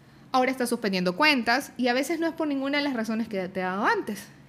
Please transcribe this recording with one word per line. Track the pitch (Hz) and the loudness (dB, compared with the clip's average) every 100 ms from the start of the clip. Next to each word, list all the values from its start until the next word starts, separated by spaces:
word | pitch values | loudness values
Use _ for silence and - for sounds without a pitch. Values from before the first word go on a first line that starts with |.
| - - - | -20 -20 -4
ahora | 262 254 | 0 0
está | 262 240 | 0 -2
suspendiendo | 233 208 185 180 180 | -2 -2 0 0 4
cuentas | 302 269 226 254 277 - | 4 4 2 0 0 -2
y | 247 | 0
a | |
veces | 247 285 330 | 2 0 0
no | 330 | -2
es | |
por | 320 302 | 0 -2
ninguna | 277 277 285 | -2 0 0
de | |
las | 285 247 | 0 -2
razones | 220 226 226 | -2 -2 -2
que | 196 180 | -4 -4
te | 185 | -4
he | |
dado | 185 190 311 | -2 0 2
antes, | 427 233 202 - - | 0 -2 -8 -12 -20